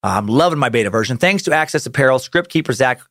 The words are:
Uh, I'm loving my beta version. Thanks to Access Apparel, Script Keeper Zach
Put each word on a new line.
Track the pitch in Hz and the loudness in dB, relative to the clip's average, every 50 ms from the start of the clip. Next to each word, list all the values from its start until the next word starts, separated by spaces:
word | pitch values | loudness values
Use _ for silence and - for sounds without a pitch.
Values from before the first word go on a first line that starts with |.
| - | -2
Uh, | 92 | -2
I'm | - 107 104 | -2 -2 -2
loving | 104 113 135 165 180 165 147 | 0 2 2 2 2 2 0
my | 139 120 | -2 0
beta | 113 120 110 101 | 0 0 0 0
version. | 98 110 110 104 127 | 0 -2 -2 -2 -2
Thanks | 117 - 185 196 190 - | 0 0 0 0 0 -2
to | - 151 | 0 0
Access | 156 156 - - 151 - | 0 0 -2 -4 -6 -6
Apparel, | 123 - - 139 131 131 127 | -4 -2 2 2 4 4 2
Script | - - - 170 175 - | -2 -2 -2 -2 -2 0
Keeper | - 160 151 - 123 | -4 -4 -2 -2 0
Zach | 113 135 127 127 - - _ | 0 0 0 0 -4 -8 _